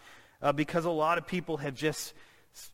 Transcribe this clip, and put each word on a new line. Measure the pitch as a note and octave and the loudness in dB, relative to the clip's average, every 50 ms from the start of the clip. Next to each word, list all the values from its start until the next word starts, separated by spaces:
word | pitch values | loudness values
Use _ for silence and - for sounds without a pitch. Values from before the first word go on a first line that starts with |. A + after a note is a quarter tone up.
| - - - - - - - _ | -20 -20 -20 -20 -20 -20 -10 _
Uh, | - C#3+ C#3 | 2 2 2
because | C#3+ D3+ - - E3+ D#3+ | 2 0 0 0 0 2
a | F3 | 2
lot | E3+ D3+ D3+ D#3+ E3+ E3+ | 2 2 2 4 2 2
of | D#3+ - | 0 -2
people | F#3 F3+ - - D#3+ C#3+ | -2 -2 -2 -2 -4 -2
have | D3 C#3+ C3 | -2 -4 -4
just | A#2 D3 D#3 D3 - - - - - - - - - - _ _ | 0 0 0 0 0 -4 -10 -12 -16 -20 -20 -20 -20 -20 _ _
s-, | - - - | -20 -20 -16